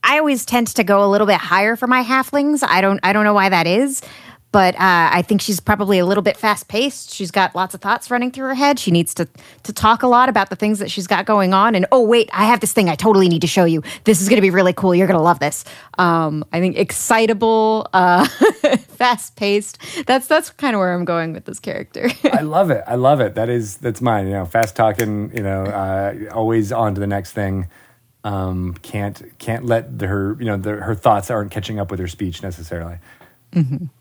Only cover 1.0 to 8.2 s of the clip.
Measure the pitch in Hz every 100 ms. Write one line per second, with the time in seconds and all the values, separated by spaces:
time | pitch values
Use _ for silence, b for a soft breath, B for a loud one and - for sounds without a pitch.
1 | 202 202 208 185 - 185 208 233 247 254
2 | 233 262 254 285 285 302 - 175 196 196
3 | 185 208 208 208 190 185 165 190 277 269
4 | B B B B _ 208 180 - 190 175
5 | 165 180 175 208 - 185 - 208 196 196
6 | 175 202 196 - 220 208 - 208 269 -
7 | - - 190 202 185 175 185 - 196 233
8 | - 247